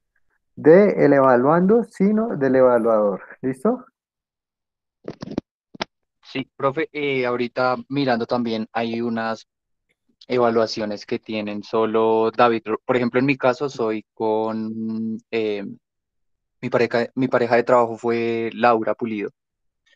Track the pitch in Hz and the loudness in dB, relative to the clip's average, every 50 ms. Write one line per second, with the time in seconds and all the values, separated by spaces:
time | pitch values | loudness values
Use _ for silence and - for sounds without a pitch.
0 | _ _ _ _ _ _ _ _ _ _ _ - 123 151 160 190 208 190 - - | _ _ _ _ _ _ _ _ _ _ _ 0 4 6 8 8 8 6 2 2
1 | 147 143 143 139 135 131 127 120 123 143 160 175 180 190 220 240 214 - - - | 4 4 6 6 6 6 6 4 4 4 4 4 4 4 2 2 0 -2 -4 -2
2 | 190 202 214 214 226 240 202 151 135 135 131 131 127 127 123 120 110 117 113 107 | 0 0 2 0 -2 -2 -4 -2 0 2 4 4 6 6 4 4 2 2 2 2
3 | 107 101 98 - - - - - - 131 139 - - 214 254 254 - _ _ _ | 2 0 -2 -4 -8 -14 -16 -10 -6 -6 -6 -2 -2 -2 -2 -2 -6 _ _ _
4 | _ _ _ _ _ _ _ _ _ _ _ _ _ _ _ _ _ _ _ _ | _ _ _ _ _ _ _ _ _ _ _ _ _ _ _ _ _ _ _ _
5 | _ - - - - - - - - _ _ _ _ _ _ - - - _ _ | _ -16 -16 -14 -14 -12 -8 -8 -8 _ _ _ _ _ _ -14 -14 -14 _ _
6 | _ _ _ _ _ - - 135 127 _ _ - 135 139 135 160 156 - - 151 | _ _ _ _ _ -14 -12 -12 -12 _ _ -4 -4 -4 -2 -2 -6 -6 -6 -6
7 | 143 143 135 131 127 123 123 120 123 117 - - 127 127 127 120 120 - 135 143 | -4 -4 -2 -2 -2 -2 -2 -4 -4 -4 -4 -2 -2 -2 -2 -4 -6 -8 -4 -2
8 | 139 131 120 113 117 - 131 120 120 117 113 110 110 - - 113 117 117 113 117 | 0 0 0 -2 -2 -2 -4 -4 -2 -2 -4 -6 -6 -6 -6 -6 -6 -4 -4 -4
9 | 117 120 113 117 113 113 113 - - _ _ _ _ _ _ _ _ _ _ _ | -4 -4 -4 -4 -6 -6 -8 -10 -12 _ _ _ _ _ _ _ _ _ _ _
10 | _ _ _ _ - - 123 123 120 117 113 117 110 107 - 117 110 104 104 101 | _ _ _ _ -10 -4 0 2 2 2 2 2 0 -2 -2 -6 -6 -8 -8 -10
11 | - - 120 113 _ - 110 107 104 104 104 104 101 - - 113 113 110 107 113 | -10 -8 -8 -8 _ -6 -8 -8 -6 -8 -8 -10 -10 -6 -2 -2 -2 0 0 2
12 | 113 110 110 113 110 113 - - 120 120 117 113 - 104 107 - _ - 127 123 | 2 2 2 2 0 0 2 2 2 2 2 0 -4 -4 -6 -6 _ -2 -2 0
13 | 123 117 - 123 127 143 139 131 - 127 123 - 147 139 135 - 117 110 110 107 | 0 0 0 0 0 0 0 0 0 -2 0 -2 -4 -8 -6 -4 -4 -4 -4 -6
14 | - _ _ - 117 110 107 110 110 110 113 110 110 110 110 113 110 110 110 110 | -8 _ _ -6 -4 -2 -2 -2 -2 -4 -4 -6 -6 -8 -8 -8 -8 -6 -6 -6
15 | 113 110 110 110 - _ - 113 110 107 104 101 98 101 - - _ _ _ _ | -6 -6 -8 -8 -10 _ -4 -4 -2 -2 -4 -6 -8 -10 -14 -16 _ _ _ _
16 | _ _ _ _ _ _ _ _ _ _ _ _ - 123 - 120 117 113 - 117 | _ _ _ _ _ _ _ _ _ _ _ _ -8 -2 0 0 0 0 0 -2
17 | 117 - - 131 131 123 - 120 117 117 123 117 120 - 127 123 120 113 113 110 | -4 -4 -4 -4 -2 0 0 0 0 2 2 2 2 4 4 2 2 2 -2 -6
18 | - 117 117 117 117 117 117 113 113 113 104 104 110 120 117 113 110 107 107 - | -4 -4 -2 -2 -2 -2 -2 -4 -4 -6 -4 0 2 2 2 2 0 -2 -4 -4
19 | 123 113 110 104 98 - - _ _ _ _ _ _ _ _ _ _ _ - | -4 -6 -6 -6 -6 -8 -10 _ _ _ _ _ _ _ _ _ _ _ -20